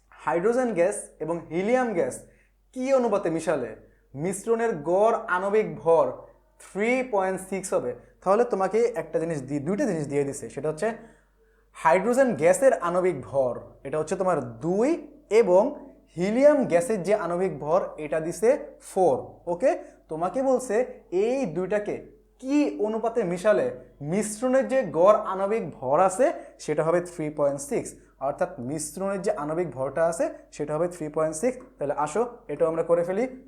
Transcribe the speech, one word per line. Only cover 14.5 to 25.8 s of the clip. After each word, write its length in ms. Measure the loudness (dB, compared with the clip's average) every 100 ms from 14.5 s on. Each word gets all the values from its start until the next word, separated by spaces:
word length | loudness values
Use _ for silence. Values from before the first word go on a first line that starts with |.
| -6
দুই, 240 | -2 2 2 0 -6 -18 2 4
এবং 220 | 6 6 4 -2 -16 -20 _ -4
হিলিয়াম 420 | -2 6 6 6 4
গ্যাসের 300 | 2 2 -2 0
যে 80 | 0
আণবিক 280 | 0 -2 -2 -4
ভর, 160 | 0 0 0 -6
এটা 140 | -4 -4 -4
দিছে 240 | 0 2 2 -2 -18 -6
ফোর। 260 | 2 2 2 -4 -12 -8
ওকে, 180 | 0 0 0 -4 -20 -12
তোমাকে 280 | -6 -4 -2 0
বলছে 260 | 0 0 -2 -2 -6 -4 0
এই 140 | 0 0 -2 -4
দুইটাকে 380 | -2 -2 -4 -8 -10 -20 _ _
কি 160 | -2 2 2 0 -2
অনুপাতে 340 | -2 -2 0 -2
মিশালে 340 | 0 2 2 0 -4 -14 -12 -4
মিশ্রণের 540 | -2 -2 -2 0 2 2
যে 60 | 0 0 4
গড় 200 | 6 6 2
আণবিক 320 | -2 -2 -2 -4
ভর 200 | -6